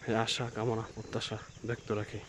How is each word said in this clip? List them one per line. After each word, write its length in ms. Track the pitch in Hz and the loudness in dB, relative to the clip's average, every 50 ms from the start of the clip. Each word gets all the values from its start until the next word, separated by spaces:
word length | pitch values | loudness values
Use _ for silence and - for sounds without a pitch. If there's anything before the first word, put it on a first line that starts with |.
| - - | 2 4
এই 80 | 113 | 4
আশা, 340 | 110 113 113 - - 127 117 117 | 4 6 4 4 2 0 -2 0
কামনা, 280 | 110 107 123 113 110 110 - - | 2 2 4 4 2 0 -2 -6
প্রত্যাশা 440 | - 110 - - 117 - - 113 107 - - - - - | -10 -10 -2 -2 -2 0 0 -4 -4 -6 -10 -14 -8 -2
ব্যক্ত 260 | 110 117 - - - | -2 -2 -2 0 0
রাখি। 280 | 110 104 107 - - 104 - | 0 0 0 -2 -4 -8 -8